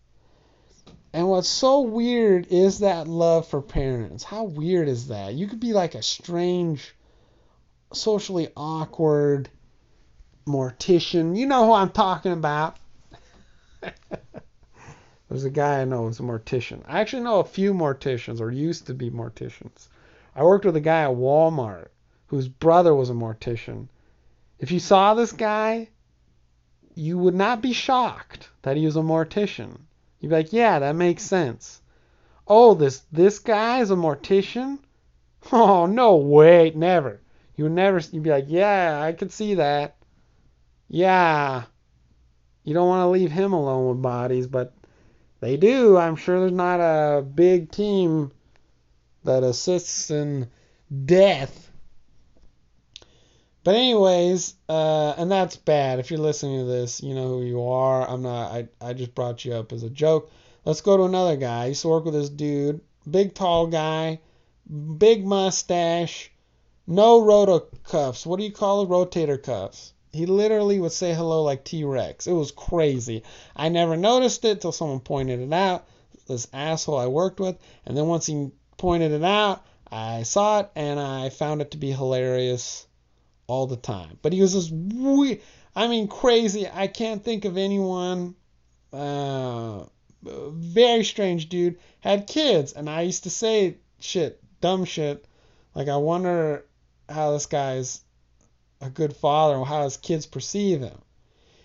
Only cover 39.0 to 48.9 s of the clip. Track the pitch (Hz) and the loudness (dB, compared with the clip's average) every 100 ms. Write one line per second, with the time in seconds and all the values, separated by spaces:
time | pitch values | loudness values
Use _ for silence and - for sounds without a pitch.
39 | 156 170 196 - 214 190 143 147 143 - | -4 -6 -10 -6 -2 0 0 0 -4 -10
40 | _ _ _ _ _ _ _ _ - 160 | _ _ _ _ _ _ _ _ -6 0
41 | 185 185 170 151 143 131 120 _ _ _ | 2 4 4 2 -2 -6 -10 _ _ _
42 | _ _ _ _ _ _ - 160 180 185 | _ _ _ _ _ _ -4 0 2 2
43 | 180 185 175 160 196 180 139 131 127 127 | 2 2 0 0 0 0 0 0 0 -2
44 | 131 123 123 127 127 131 123 - _ _ | -4 -4 -2 -2 -2 -4 -6 -10 _ _
45 | _ _ _ _ 117 143 202 262 233 185 | _ _ _ _ -4 4 4 6 8 8
46 | 165 160 - 180 185 180 180 180 170 156 | 4 -2 0 2 2 0 0 2 2 2
47 | 151 147 139 143 180 180 156 - 208 196 | 2 0 0 4 4 4 0 -4 0 2
48 | 175 160 139 - _ _ _ _ _ | 2 0 -4 -10 _ _ _ _ _